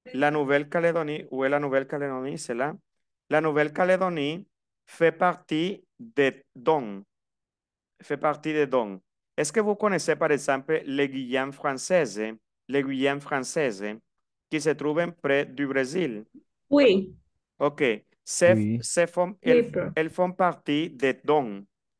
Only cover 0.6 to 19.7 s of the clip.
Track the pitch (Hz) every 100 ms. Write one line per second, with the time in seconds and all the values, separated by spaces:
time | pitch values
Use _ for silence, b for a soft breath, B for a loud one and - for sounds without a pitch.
0.6 | 147 170 170 165 151 156 - 131 135 143
1.6 | 143 135 135 147 139 131 131 165 - 120
2.6 | 143 - _ _ _ _ - 151 160 147
3.6 | 151 151 185 185 185 165 143 170 - _
4.6 | _ _ _ - 165 160 180 - - 156
5.6 | 180 - _ - 117 143 135 - _ 131
6.6 | 120 156 110 98 - _ _ _ _ _
7.6 | _ _ _ _ - 143 151 147 156 151
8.6 | 139 127 104 92 _ _ _ - 151 220
9.6 | 208 202 208 175 - 151 160 147 143 135
10.6 | 143 156 143 139 139 135 123 131 135 -
11.6 | 147 131 - 180 127 101 110 113 _ _
12.6 | - 139 135 131 139 143 143 139 123 165
13.6 | 135 98 104 110 _ _ _ _ _ 156
14.6 | 151 143 143 151 170 170 139 139 143 131
15.6 | 139 135 131 175 151 107 - - _ _
16.6 | - 285 254 190 190 - _ _ _ -
17.6 | 143 147 131 104 - _ - - 175 110
18.6 | 104 117 - 175 170 180 180 208 - 240
19.6 | 240